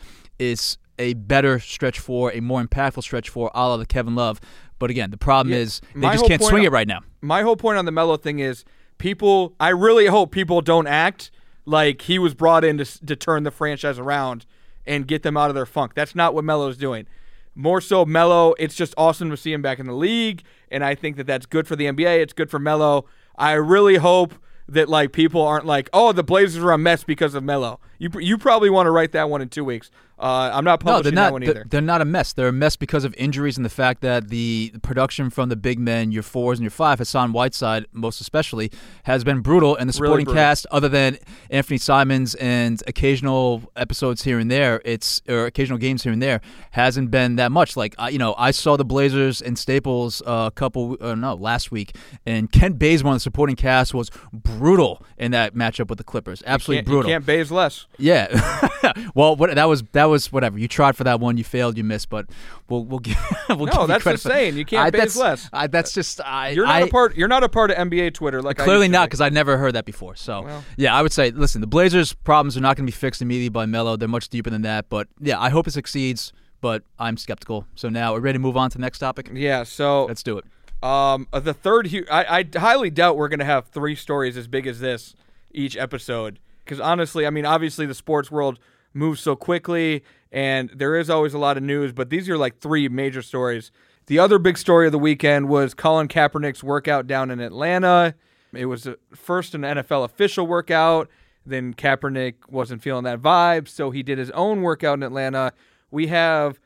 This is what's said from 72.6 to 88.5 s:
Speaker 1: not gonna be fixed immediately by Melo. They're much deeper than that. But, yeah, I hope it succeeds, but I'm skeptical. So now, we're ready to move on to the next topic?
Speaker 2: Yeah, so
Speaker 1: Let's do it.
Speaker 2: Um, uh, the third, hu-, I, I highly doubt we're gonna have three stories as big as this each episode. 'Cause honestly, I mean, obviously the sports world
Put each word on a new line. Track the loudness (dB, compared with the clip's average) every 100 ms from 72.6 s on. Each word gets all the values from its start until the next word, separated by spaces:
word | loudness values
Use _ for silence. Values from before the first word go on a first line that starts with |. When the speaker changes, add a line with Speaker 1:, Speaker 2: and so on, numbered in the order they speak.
Speaker 1:
not | 0 0
gonna | -2
be |
fixed | -4 -6 -4
immediately | -4 -4 -2
by | -4
Melo. | -2 -2 -2 -2
They're | -4
much | -4 -6
deeper | -8 -6
than | -6
that. | -4 -6 -6
But, | -6 -8 _
yeah, | -4 -2
I | 0
hope | 0 0
it |
succeeds, | -4 -8 -4 -4 -4 -10 -16 _ _
but | -6 -6 -8 -10
I'm | -8 -6
skeptical. | -8 -12 -8 -10 -10
So | -12 -8
now, | -4 -2
we're | -2
ready | -2 -2
to |
move | -2 0
on | -2
to | -2
the |
next | -8 -6
topic? | -8 -8 -12
Speaker 2:
Yeah, | -6 -4 -2
so | -4 -4 0 0
Speaker 1:
Let's | 0 -4
do | -8 -8
it. | -10 _ -12 -8 -2
Speaker 2:
Um, | 0 2 0 -4
uh, | -6
the | -4
third, | -4 2 2 2
hu-, | -4 -2
I, | 0 2 0 -2
I | 0
highly | 2 2 2
doubt | 2 2 2
we're | -2
gonna | -4 0
have | -2 -2
three | -6 -6
stories | -6 -6 -4 -4 -6
as | -8
big | -6 -6
as | -8
this | -6 -8 -10 -20 _ -20 -16
each | -8 -8 -6
episode. | -8 -10 -8 -8 -8 -12 _ -20 -16
'Cause | -6
honestly, | -2 -2 -2 -2 -2
I |
mean, | -2 0
obviously | 0 0 -4 -8
the |
sports | -8 -2 -2 -2
world | -4 -4